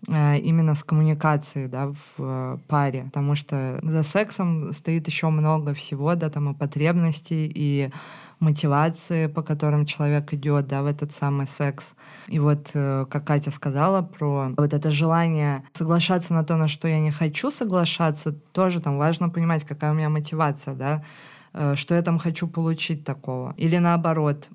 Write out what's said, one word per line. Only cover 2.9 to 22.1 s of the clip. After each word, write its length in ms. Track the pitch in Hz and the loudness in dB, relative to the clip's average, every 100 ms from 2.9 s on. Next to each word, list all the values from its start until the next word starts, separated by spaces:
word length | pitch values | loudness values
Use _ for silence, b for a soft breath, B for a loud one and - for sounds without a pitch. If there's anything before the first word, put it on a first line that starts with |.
| 127 131 | -2 -6
потому 280 | 147 143 147 | -2 0 0
что 440 | - 143 131 127 | -2 -4 -4 -4
за 200 | 160 160 | -2 0
сексом 680 | 151 196 214 - 180 160 147 | 2 0 0 -2 -2 0 -4
стоит 360 | 151 - 165 156 | -6 -2 -2 -2
еще 220 | - 160 | -2 0
много 440 | 156 156 156 147 | 2 2 2 0
всего, 420 | 143 - 139 151 175 | -4 -6 -2 0 0
да, 140 | 156 | 0
там 220 | 151 143 | -2 -2
и 40 | 143 | -2
потребностей, 960 | 143 147 156 175 165 151 - 160 151 | -4 0 2 4 2 0 -2 -2 -2
и 360 | 160 147 139 135 139 B B B B | -2 0 0 -2 -6 B B B B
мотивации, 840 | 156 147 151 143 165 165 - 170 156 | 0 2 2 4 2 0 -4 -2 -2
по 140 | 151 | -2
которым 420 | 156 151 151 147 147 | -4 -2 2 2 0
человек 480 | - 147 147 147 | 0 0 0 0
идет, 340 | 147 147 143 139 | -2 0 0 0
да, 140 | 139 | -2
в 20 | 143 | -2
этот 260 | 147 147 | -2 -6
самый 360 | - 143 143 139 | -4 -2 0 -2
секс. 460 | - 139 139 - - B B B | -2 -4 -4 -12 -20 B B B
И 120 | 156 | 2
вот, 320 | 147 147 147 | 2 2 0
э, 320 | 147 139 135 135 | -2 0 0 -2
как 160 | 147 147 | -4 0
Катя 260 | 147 147 | 0 0
сказала 500 | - 139 139 170 190 | -4 -4 0 2 2
про 480 | 180 - 151 143 131 131 | -2 -4 -2 0 0 2
вот 160 | 147 | 2
это 180 | 147 156 | 2 0
желание 720 | 147 160 165 170 156 147 135 135 | 2 2 4 2 2 0 -2 -6
соглашаться 600 | - 160 170 170 185 175 | -4 0 2 2 0 2
на 100 | 165 | 0
то, 140 | 156 160 | 2 2
на 100 | 156 | 2
что 200 | 151 165 | 0 0
я 120 | 156 | 2
не 120 | 156 | 0
хочу 380 | 147 156 151 269 | 0 -2 -2 -4
соглашаться, 840 | - 220 185 165 - 160 151 160 147 - | -2 0 2 2 2 0 0 -6 -8 -4
тоже 280 | - 185 175 | 0 2 2
там 160 | 151 139 | 0 2
важно 320 | 151 165 175 | 2 2 -2
понимать, 340 | 175 165 160 | 0 0 0
какая 280 | 147 147 151 | -2 -4 0
у 40 | 156 | 0
меня 140 | 151 | 0
мотивация, 640 | 156 147 160 151 147 - 131 | -2 -2 0 0 -2 -8 -4
да, 280 | 139 151 147 B B B B | -2 -2 -6 B B B B
э, 220 | - 143 143 | -4 -2 -2
что 200 | - 170 | 0 0
я 60 | |
там 180 | 175 | 2